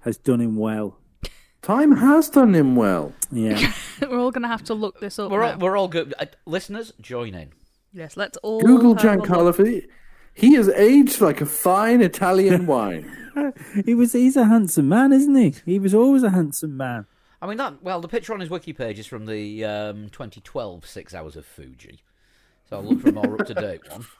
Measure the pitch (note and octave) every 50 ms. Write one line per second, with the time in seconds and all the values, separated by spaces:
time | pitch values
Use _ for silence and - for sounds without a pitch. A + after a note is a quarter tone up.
0 | _ B2 A2 - _ - B2+ A#2+ A#2+ A#2 A2 G#2+ G#2+ A2 A2 G#2+ G#2+ G2 - _
1 | _ _ _ _ - - - _ _ _ _ _ - - G3 B3 D4 D#4 C#4 -
2 | A3 C4 D4 D#4+ D#4 D4+ - C#4+ C4 A3+ F#3+ E3 D3 C3+ B2+ B2 A2+ G2+ F#2 E2+
3 | D2+ C#2+ - - - - - A#2+ A2 A2 G#2+ G#2+ - - G#3+ - - - - -
4 | - C#4+ B3+ B3 B3 B3+ B3 C4 A#3+ A#3 A#3 A3 - - A3+ G#3+ G#3+ G3+ - _
5 | - G3+ - - G#3 G3 G3 G3+ A3+ A#3 - - F3+ F#3 F#3+ G3+ G3 F#3 D#3 E3
6 | D#3+ C#3 C#3+ - - - _ _ _ - D3+ F#3+ F#3+ - G3+ G#3+ A3+ A3 - _
7 | G#2+ - B2 A#2+ A#2+ A2+ F#2+ F2 D#2 D2 _ _ _ _ _ _ _ _ _ F#3
8 | E3 D#3 - - - - - - - A3 A3 A3 A3+ A3+ B3+ B3+ A3+ A#3+ A3+ G3
9 | G#3+ A3+ G#3 F#3+ - - F3+ F3 E3+ F3 E3+ E3+ G3 A3 A#3+ F#3+ - - _ -
10 | - - - _ _ _ _ - - B3+ C#4+ C4+ A3 F#3+ - - G3+ G#3+ C4 C#4+
11 | C#4 C#4+ - - A3 E3 C#3+ - D3+ C#3+ - - - F#3 F3+ F#3+ G#3+ A3+ A#3+ B3
12 | A3+ F3 - - G3 F3+ F#3 F#3+ F#3+ G3 F3+ F3 F3+ E3+ C#3+ B2 A2 G2+ F2 E2
13 | - - - - - - - C#4+ C#4+ C#4 B3+ - - - - G#3 G3 - A#3 A#3
14 | B3 A#3 - A#3+ B3 B3+ C4+ C#4 A#3+ G#3+ A3+ A#3 G#3 F3 - - C#3+ C3+ E3+ A3+
15 | C4 C#4 C#4 C4+ C#4 D4 C#4 C4+ A#3+ D#3+ C3+ - _ E3+ F3+ G3+ G3 G3 F#3+ G#3+
16 | A#3 C4+ C#4 C4+ B3+ G#3+ F#3 F#3 E3+ D3 C#3+ - - D#3+ C#3 C3 C3+ B2+ B2 A2+
17 | G#2 _ _ _ _ _ _ _ - F#3 G#3 A3 C#4 A#3+ D3 C3+ E3+ F3+ F#3 F3
18 | E3 E3+ - A#3 - - A3+ G3+ F#3 D#3+ E3+ F3+ - - D3+ _ C3 A2+ G#2+ G2+
19 | G#2+ - - A#2 A2 A2 A2 G#2+ G#2 G#2 G#2+ A2 A2 G#2+ G#2 G#2 G#2+ G#2+ G#2 G#2
20 | G#2+ G#2 - - C3+ G#2+ - - _ - - C#3 A#2+ G#2 F2+ F2 E2 - - -
21 | - _ - F2+ D#2 D#2 D2 D#2+ D2+ _ _ - D2 C2 C2 B1+ _ - - _
22 | _ _ _ _ _ _ _ _ _ _ _ _ _ _ - G2+ G2 G#2 C4 B3+
23 | - C4+ - - G#2 - G#2+ A2 - - - - - G2+ F2+ E2 _ - - A#2
24 | A#2 - _ _